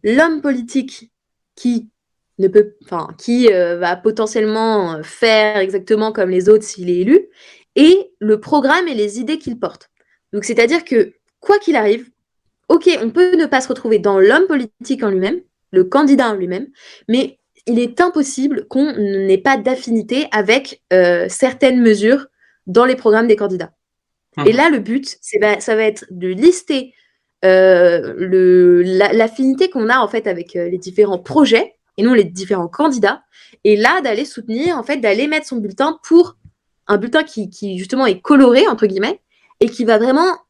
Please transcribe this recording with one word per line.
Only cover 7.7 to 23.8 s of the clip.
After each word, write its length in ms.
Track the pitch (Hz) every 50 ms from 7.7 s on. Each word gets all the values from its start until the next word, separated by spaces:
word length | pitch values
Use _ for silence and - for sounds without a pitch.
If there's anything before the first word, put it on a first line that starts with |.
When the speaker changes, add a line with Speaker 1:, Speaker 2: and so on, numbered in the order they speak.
| _
Speaker 1:
et 360 | 254 285 320 370 392 381 - _ _
le 200 | 208 214 214 214
programme 480 | 214 - 202 294 262 269 302 359 370 339
et 60 | 269
les 240 | 214 208 208 202 233
idées 200 | 240 233 311 320
qu'il 200 | - 269 233 240
porte. 320 | 208 160 - _ _ _ _ _ _ _ _ _ _ _ -
Donc, 100 | 208 202
c'est-à-dire 400 | - 226 214 233 240 320 339 330
que, 300 | - 269 226 - - _ _ _ _ _ _
quoi 180 | - - 403 403
qu'il 180 | 403 - 302
arrive, 340 | 240 214 202 214 240 254 _ _ _ _ _ _ _ _ _ _ _ _ -
ok, 220 | 330 330 - 359 330 -
on 60 | 220 233
peut 240 | 220 330 359 359 359
ne 100 | 330 320
pas 160 | - 285 262
se 60 | 262 -
retrouver 300 | 254 - - 233 220 202
dans 200 | 180 202 196 190
l'homme 280 | 190 208 254 320 381
politique 560 | 381 311 277 247 214 _ _ 233 - 269 277
en 60 | 240 208
lui-même, 320 | 196 185 190 202 311 359 - _ _ _ _ _
le 140 | - 185 180
candidat 460 | 180 - 277 302 269 277 277 254 226
en 40 | 214
lui-même, 320 | 196 180 175 180 202 269 - _ _ _ - - _ _ -
mais 300 | 226 254 247 - _ _ _ _ _ _ _
il 120 | 220 240 233
est 220 | 240 240 247 -
impossible 680 | 349 359 349 320 277 277 - - 262 285 285 - - _
qu'on 240 | - 262 285 302 -
n'ait 440 | - 208 202 196 196 196 190 190 190
pas 180 | 190 - 269
d'affinité 680 | 247 196 254 254 254 - 240 233 220 208 214 247 269 302 -
avec, 500 | - 214 196 190 226 277 277 - - _ _ _
euh, 340 | 185 185 180 175 175 175 180 190
certaines 520 | - - 269 254 254 262 285 262 254 247
mesures 460 | 233 226 214 196 202 220 269 277 269 _ _ _ _ _ _ _ _
dans 180 | 185 180 226 247
les 120 | 262 254
programmes 320 | 254 - 226 208 220 226 240
des 80 | 214
candidats. 360 | 214 208 196 185 175 165 - _ _